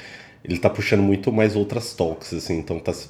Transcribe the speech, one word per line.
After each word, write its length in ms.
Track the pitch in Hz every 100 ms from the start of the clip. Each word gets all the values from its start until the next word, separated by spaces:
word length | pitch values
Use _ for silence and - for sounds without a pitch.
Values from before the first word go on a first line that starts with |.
| - - - -
ele 140 | - 87
tá 140 | 98
puxando 320 | - - 104
muito 280 | 98 98 127
mais 240 | 110 107 104
outras 380 | 101 113 -
talks, 400 | - 85 82 -
assim, 240 | 85 - 82
então 220 | 76 82
tá 100 | -
s-, 200 | 85 -